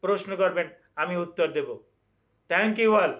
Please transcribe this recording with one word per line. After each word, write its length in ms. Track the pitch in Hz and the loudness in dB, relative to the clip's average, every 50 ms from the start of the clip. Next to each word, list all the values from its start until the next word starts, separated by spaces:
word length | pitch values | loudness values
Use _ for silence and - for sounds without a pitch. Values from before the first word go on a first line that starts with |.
প্রশ্ন 280 | - 185 202 185 196 196 190 180 | 0 0 -2 -2 -2 -6 -2 0
করবেন, 240 | 190 180 170 175 170 156 - _ _ _ _ - | 0 0 2 0 -4 -4 -8 _ _ _ _ -6
আমি 120 | 156 175 180 175 175 | -4 -4 -2 -4 -6
উত্তর 240 | 170 - - 165 156 - | -6 -2 -2 -2 0 0
দেব। 120 | 151 139 131 117 101 _ _ _ _ _ _ _ _ _ _ _ _ _ _ | -4 -4 -4 -8 -14 _ _ _ _ _ _ _ _ _ _ _ _ _ _
Thank 280 | 170 180 208 220 214 214 | 0 0 2 2 2 2
you 140 | 226 220 214 | 4 4 6
all। 180 | 208 185 156 - | 4 4 2 -2